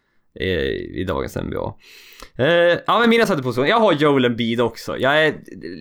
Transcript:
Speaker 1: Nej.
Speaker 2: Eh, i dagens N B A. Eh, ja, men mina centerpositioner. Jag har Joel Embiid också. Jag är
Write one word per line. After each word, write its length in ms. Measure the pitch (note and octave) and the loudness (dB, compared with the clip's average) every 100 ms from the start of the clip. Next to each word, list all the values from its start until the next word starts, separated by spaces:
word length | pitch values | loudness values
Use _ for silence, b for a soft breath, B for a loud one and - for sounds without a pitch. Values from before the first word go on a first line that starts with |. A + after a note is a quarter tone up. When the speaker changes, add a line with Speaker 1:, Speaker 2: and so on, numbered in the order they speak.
| _ _ _ - | _ _ _ -8
Speaker 1:
Nej. 140 | F2+ | -4
Speaker 2:
Eh, 500 | F2 C2+ A1 F2+ G1+ | -2 -2 -4 -8 -6
i 40 | F#2 | -4
dagens 300 | C#2+ B1+ - | -4 -4 -6
N 100 | F2 | -6
B 60 | - | -6
A. 160 | G1+ - B B B B B - | -8 -10 B B B B B -2
Eh, 100 | C3+ E3+ E3+ E3+ - | 0 4 4 2 0
ja, 120 | F#3+ | 2
men 100 | A#3 | 4
mina 160 | A#3 G#3+ | 4 4
centerpositioner. 420 | E3+ B2+ A#2 D3 | 0 -2 0 0
Jag 120 | A3+ | 2
har 140 | G#3+ | 2
Joel 320 | D#3 D3 C#3 B2 | 4 4 4 2
Embiid 360 | A#2 A#2 A#2 | 0 -2 0
också. 360 | A#2 - - C#2+ | -2 -2 -8 -2
Jag 300 | B2 D3 D#3 | 0 2 2
är 80 | A#2 - F#2+ E2 F2 | -2 -10 -16 -14 -12